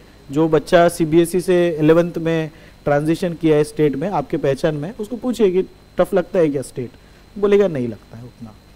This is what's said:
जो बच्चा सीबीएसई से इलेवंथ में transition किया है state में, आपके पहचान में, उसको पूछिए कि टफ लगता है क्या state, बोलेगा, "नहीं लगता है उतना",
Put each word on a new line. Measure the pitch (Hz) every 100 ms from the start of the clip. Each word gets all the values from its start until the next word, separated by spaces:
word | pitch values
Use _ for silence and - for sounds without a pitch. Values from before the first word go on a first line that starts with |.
| - - -
जो | 139 160
बच्चा | 156 - 175 170
सीबीएसई | 170 160 160 170 185
से | 180 175 175 156
इलेवंथ | 156 165 175 170
में | 160 165 156 - - -
transition | - 143 156 165 180
किया | 160 160 151
है |
state | 151 - 151 131
में, | 175
आपके | 175 143 160
पहचान | 139 135 170 151
में, | 151 226
उसको | 208 240
पूछिए | 254 226 208
कि | 185 - - - -
टफ | 180
लगता | 196 175 196
है | 160
क्या | 139
state, | 123 - 117 - - - - 208
बोलेगा, | 196 202 196
"नहीं | 151 120
लगता | 104 - 117
है |
उतना", | 120 - 113 104 -